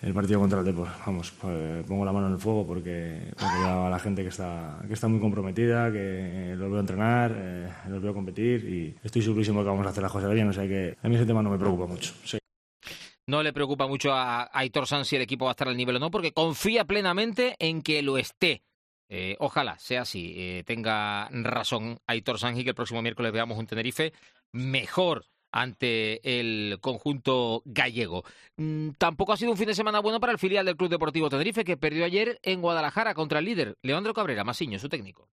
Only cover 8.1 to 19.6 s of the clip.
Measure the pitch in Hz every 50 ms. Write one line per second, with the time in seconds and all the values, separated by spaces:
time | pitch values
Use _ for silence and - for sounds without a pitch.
8.1 | 101 101 98 92 87 95 110 120 123 120 104 104 90 87 82 78 - - - 110
9.1 | - 123 107 110 110 104 110 104 107 104 101 101 98 98 101 98 - 104 98 95
10.1 | - 101 95 98 104 113 110 104 98 95 98 98 98 98 92 87 78 - - 110
11.1 | 117 117 117 110 117 110 107 104 101 95 98 101 95 90 90 85 90 90 - -
12.1 | - - - - - 110 _ _ _ _ _ _ _ _ - - - - - -
13.1 | - _ _ - 135 151 156 151 135 143 143 135 143 135 139 135 139 135 - 143
14.1 | 135 131 127 123 120 120 123 - - 139 135 131 104 156 131 - 143 143 135 -
15.1 | - 135 127 107 135 123 131 127 123 - 135 131 127 123 127 123 127 123 139 165
16.1 | 165 180 170 160 - - 160 165 156 - - 196 220 233 208 143 196 208 202 185
17.1 | 175 190 214 233 214 185 247 254 233 - - 160 160 160 147 - 156 151 143 139
18.1 | 135 131 123 - - _ - 170 143 107 _ _ _ _ _ _ _ _ _ _
19.1 | 101 92 92 92 101 - - 139 - 156